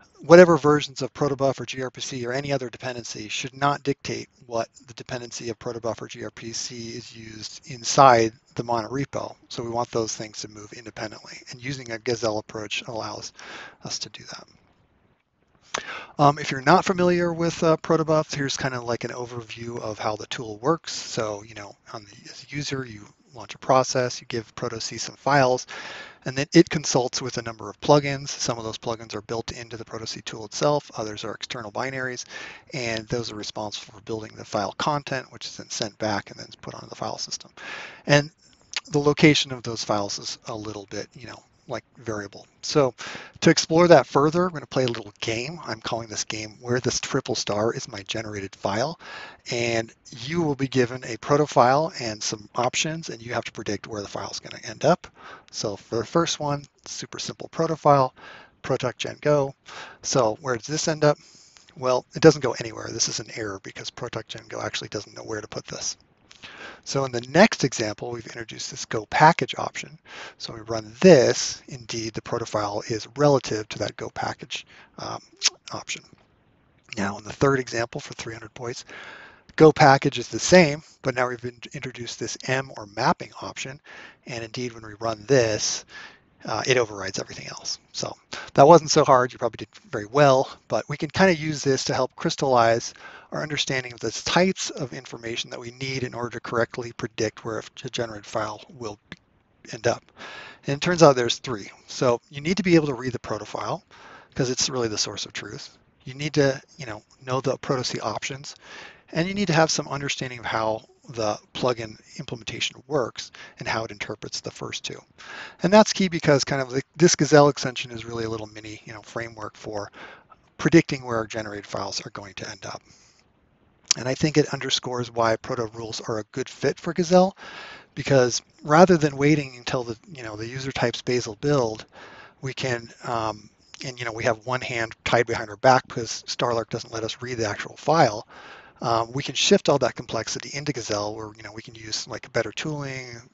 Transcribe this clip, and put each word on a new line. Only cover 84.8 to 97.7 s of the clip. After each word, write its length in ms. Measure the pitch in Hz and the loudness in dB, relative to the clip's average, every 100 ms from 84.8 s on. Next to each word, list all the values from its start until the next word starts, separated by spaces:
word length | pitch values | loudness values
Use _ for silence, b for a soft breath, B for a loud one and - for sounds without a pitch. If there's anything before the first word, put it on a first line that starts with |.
| 110 | -16
we 80 | 104 | -6
run 260 | 113 107 104 | -4 -2 4
this, 560 | 135 113 107 - - - B B B B _ - | 6 6 2 -2 -4 -8 B B B B _ -8
uh, 160 | 110 123 | -2 2
it 120 | 127 | 2
overrides 400 | 110 101 95 - | 2 -4 -8 -8
everything 300 | - - - | -8 -12 -14
else. 300 | - - - _ | -12 -12 -12 _
So 240 | - - - _ B B | -8 -8 -8 _ B B
that 120 | - 143 | 8 10
wasn't 240 | 170 151 | 10 8
so 140 | 160 | 4
hard. 300 | 143 127 123 | 6 6 4
You 40 | 113 | -2
probably 200 | 117 - | -6 -6
did 100 | 110 - 107 | -12 -16 -10
very 160 | 113 104 | -8 -2
well, 440 | 135 143 131 139 - - | 6 8 6 4 -6 -4
but 200 | 113 - | -4 -2
we 80 | 147 | -6
can 140 | 156 | -4
kinda 260 | - 190 160 | 4 4 4
use 260 | 156 147 | 0 -2
this 220 | 143 131 | 0 0
to 100 | - | 0
help 220 | 127 127 - | -2 -2 -2
crystallize 800 | 170 - 139 123 117 117 - - B B B | -4 -2 2 6 6 4 0 -12 B B B
our 120 | 147 | -8
understanding 500 | 151 143 - 135 123 | -6 -4 -2 -4 -6
of 80 | 120 | -8
the 100 | 117 | -8
types 600 | - - 170 190 - - | -6 0 2 4 2 -6
of 220 | 233 135 | -8 -10
information 580 | 143 127 131 113 120 127 | -10 -14 -12 -8 -8 -8
that 100 | 127 | -10
we 100 | 120 | -12
need 300 | 123 135 131 | -10 -6 -4
in 120 | 123 | -4
order 160 | 113 120 | -4 -6
to 100 | 113 | -6
correctly 500 | - 117 117 - 120 | -4 0 0 -2 -10
predict 520 | - 120 - 123 - | -8 -8 -2 -4 -4
where 140 | 120 110 | -8 -8
a 320 | - | -8